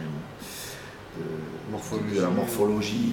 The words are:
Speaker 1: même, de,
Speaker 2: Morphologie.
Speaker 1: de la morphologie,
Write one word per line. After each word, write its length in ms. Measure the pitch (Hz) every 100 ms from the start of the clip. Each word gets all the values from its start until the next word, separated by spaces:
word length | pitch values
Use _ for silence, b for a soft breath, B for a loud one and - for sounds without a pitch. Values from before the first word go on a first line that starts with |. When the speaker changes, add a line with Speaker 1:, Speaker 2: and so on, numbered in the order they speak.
Speaker 1:
même, 80 | 78 76 - B B B B B B B - -
de, 60 | 80 80 78 80 107
Speaker 2:
Morphologie. 440 | 104 - 107 104 98
Speaker 1:
de 40 |
la 80 | 90
morphologie, 840 | 98 - 104 104 107 104 - -